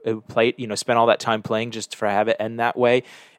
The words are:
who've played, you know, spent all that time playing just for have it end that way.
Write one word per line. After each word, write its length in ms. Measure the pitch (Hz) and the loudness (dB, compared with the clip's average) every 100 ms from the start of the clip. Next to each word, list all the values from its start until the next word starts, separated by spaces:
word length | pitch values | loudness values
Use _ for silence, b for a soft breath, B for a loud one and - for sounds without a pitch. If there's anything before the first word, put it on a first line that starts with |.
who've 240 | 117 110 - | -6 -6 -4
played, 280 | 120 117 - | 0 2 0
you 100 | 117 | -6
know, 80 | 104 | -6
spent 240 | - 117 | 0 2
all 60 | 117 | 4
that 160 | 110 | 4
time 200 | 117 110 | 2 -2
playing 300 | - 110 117 | -2 -4 -4
just 240 | 110 - - | -8 -12 -6
for 100 | 104 | -2
have 180 | 101 110 | 0 0
it 80 | 110 | 0
end 220 | 110 117 | -4 -2
that 160 | 117 - | -2 2
way. 280 | 120 127 B B B | 2 2 B B B